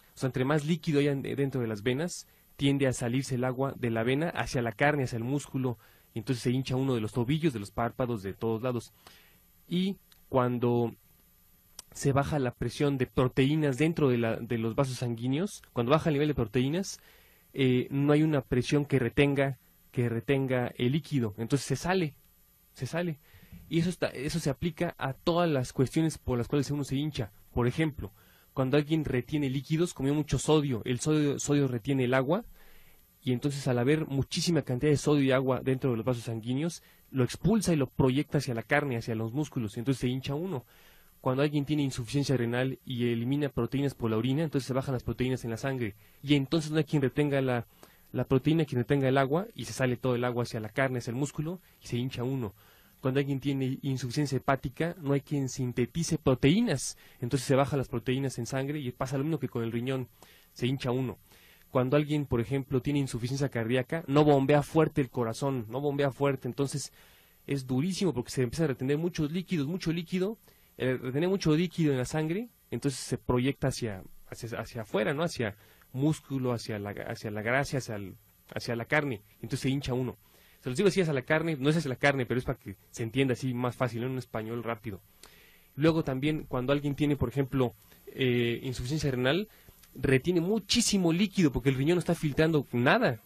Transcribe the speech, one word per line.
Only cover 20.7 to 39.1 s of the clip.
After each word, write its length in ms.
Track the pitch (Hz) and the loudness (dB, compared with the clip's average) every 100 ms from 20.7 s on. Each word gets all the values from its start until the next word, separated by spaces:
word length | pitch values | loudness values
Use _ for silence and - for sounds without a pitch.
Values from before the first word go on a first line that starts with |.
| - | 0
el 140 | 123 | 0
líquido, 440 | 156 - 143 113 101 | 0 0 -2 -2 -4
entonces 280 | 113 139 - | -2 -2 0
se 100 | 135 | -4
sale, 400 | 165 190 156 - _ _ _ _ _ | 0 0 0 -4 _ _ _ _ _
se 120 | - 127 | -10 -6
sale. 340 | 165 175 147 - - - - - | -4 -4 -6 -12 -20 -20 -20 -2
Y 100 | 160 | 0
eso 100 | 180 | 0
está, 180 | 170 123 | 0 -4
eso 320 | - 143 160 | -4 -4 -2
se 100 | 151 | -2
aplica 460 | 135 175 - 170 - | -2 -4 -2 -6 -4
a 160 | 135 | -6
todas 360 | - - 170 175 | -2 0 2 4
las 240 | 135 123 | 2 0
cuestiones 440 | - 127 160 160 - | 0 2 2 0 0
por 200 | - 123 | -2 -2
las 100 | 117 | 2
cuales 220 | 147 135 | 0 0
uno 120 | 143 | -2
se 120 | 135 131 | -2 -2
hincha. 360 | 151 139 107 - - | -2 -4 -8 -10 -6
Por 140 | - 120 | 0 2
ejemplo, 440 | 156 160 - 98 - - - _ | 2 0 -2 -10 -14 -20 -20 _
cuando 240 | - 131 143 | -2 2 2
alguien 260 | 147 160 | 2 0
retiene 460 | 143 123 - 151 139 | 0 -2 0 -2 0
líquidos, 440 | 135 135 156 175 | -2 -2 0 0
comió 200 | - 135 | -2 0
mucho 240 | 151 143 135 | 0 0 -2
sodio, 440 | - 156 143 113 110 | 4 4 4 -2 -2
el 140 | 123 | -2
sodio, 400 | 151 156 147 127 | 0 2 2 -2
sodio 280 | - 143 135 | 0 2 2
retiene 360 | 123 139 135 | 0 0 0
el 100 | 120 | 2
agua, 320 | 131 131 190 233 - - - - - _ _ | 2 2 -2 -4 -16 -20 -20 -20 -20 _ _
y 100 | 131 | -2
entonces 360 | 123 143 139 135 | 0 0 -2 0
al 120 | 123 | 2
haber 260 | 123 156 156 | 2 2 0
muchísima 540 | 135 - - 170 160 | -2 -2 -2 0 0
cantidad 300 | - 123 147 | 0 0 2
de 60 | 139 | 2
sodio 260 | - 147 | 2 2
y 80 | 135 | 4
agua 300 | 131 131 127 | 2 2 0
dentro 280 | 131 131 139 | 0 0 0
de 60 | 113 | 0
los 80 | 113 | 0
vasos 180 | 120 | -2
sanguíneos, 600 | 120 113 113 127 170 - - - - | -4 -6 -4 -4 -4 -6 -16 -20 -6
lo 140 | 131 | 0
expulsa 500 | 120 - 170 220 175 | 0 2 2 4 4
y 40 | 160 | 2
lo 100 | 127 | 0
proyecta 500 | - 135 131 151 151 | 2 4 4 0 -2
hacia 160 | 131 | -2
la 100 | 113 | -4
carne, 340 | - 147 143 117 | 0 0 2 -2
hacia 180 | 113 | -2